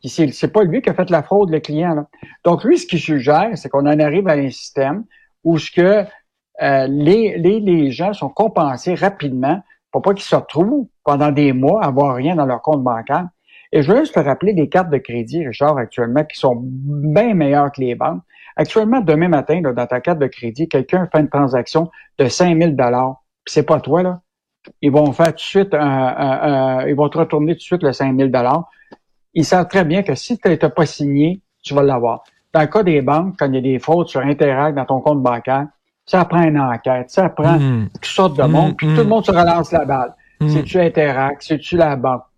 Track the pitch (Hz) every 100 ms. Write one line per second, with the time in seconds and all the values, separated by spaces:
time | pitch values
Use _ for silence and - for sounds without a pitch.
0 | 131 - 156 - 151 - 196 196 - 175
1 | 180 170 147 196 196 156 151 151 175 156
2 | 147 _ - - 170 175 220 349 - 175
3 | - 151 123 151 208 196 131 139 143 151
4 | 151 156 190 151 135 120 - - 135 180
5 | 233 _ _ _ 165 165 - - 175 208
6 | 190 - _ _ _ - 143 139 139 139
7 | 147 208 220 180 165 220 208 175 143 120
8 | 180 208 139 - 190 185 151 127 - 175
9 | 190 196 147 127 131 180 - _ _ -
10 | 147 196 - 147 - 147 196 285 240 _
11 | - 143 147 143 147 131 135 202 175 127
12 | 143 123 135 175 139 120 - 151 127 113
13 | 113 147 180 _ _ - _ - 139 220
14 | 311 - 143 131 190 196 147 180 185 139
15 | - 117 113 151 147 110 143 147 113 -
16 | 117 127 151 - 139 120 127 131 139 147
17 | 147 151 240 196 143 143 143 139 131 120
18 | 131 180 - _ - - 156 - 214 262
19 | 180 151 180 156 - 165 156 120 120 123
20 | 143 170 135 - 117 113 160 139 131 180
21 | 175 156 147 143 143 127 120 160 170 -
22 | _ _ 131 - 180 160 170 135 123 123
23 | 131 131 _ _ - - 139 156 143 160
24 | 185 180 _ _ _ _ - _ 147 143
25 | 147 123 165 156 - 196 196 156 147 135
26 | 131 - 139 131 156 139 131 131 139 139
27 | 147 156 165 156 151 170 - 175 151 123
28 | 135 131 135 127 120 151 165 _ _ -
29 | _ _ _ - 147 185 175 190 165 175
30 | 196 135 - 240 202 156 156 165 151 -
31 | 143 143 156 190 _ _ - 143 139 131
32 | 117 113 - _ _ 160 151 208 190 151
33 | 131 147 185 180 143 131 127 127 135 170
34 | 165 143 131 143 147 135 151 143 - -
35 | - 147 127 117 117 131 147 _ _ _
36 | _ 185 180 170 165 147 135 117 - 127
37 | 123 - 185 180 151 170 139 120 107 -
38 | - - 185 143 143 160 160 - 156 156
39 | 156 220 202 180 170 170 160 170 131 135
40 | 123 - _ _ 151 151 143 185 170 165
41 | 151 131 135 143 - 156 - 175 160 139
42 | 127 127 -